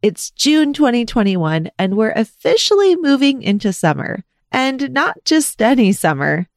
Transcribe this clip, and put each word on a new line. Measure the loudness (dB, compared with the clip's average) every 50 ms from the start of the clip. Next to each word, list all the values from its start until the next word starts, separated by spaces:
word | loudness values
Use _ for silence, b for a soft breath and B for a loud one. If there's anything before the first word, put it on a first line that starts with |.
It's | 0 -2 -2 -2 -14 -16
June | _ -4 0 2 2 2 2 0 0
twenty | 0 0 2 2 0 -2
twenty-one, | -2 -2 0 0 2 0 0 0 0 -2 -2 -4 -6 _ -4
and | -4 -2 0
we're | 0 -2 -2 0
officially | -2 -4 -4 _ _ _ 0 0 0 2 2 2 2 4 2 2
moving | 2 2 0 2 4 2 2 0 0 -2
into | -2 -2 0 0 -4
summer. | -4 0 0 -2 -2 -2 -6 -8 -8 -10 -12 _ _ _ _ _
And | -4 -2 -2 -2 -2 -4 -6 -4 -2
not | -2 -2 -2 -4 -6 _
just | 0 0 0 0 -2 -2 _
any | 2 2 4 4 4 2 2
summer. | 2 0 -2 0 0 -2 -2 -2 -2 -4 _ _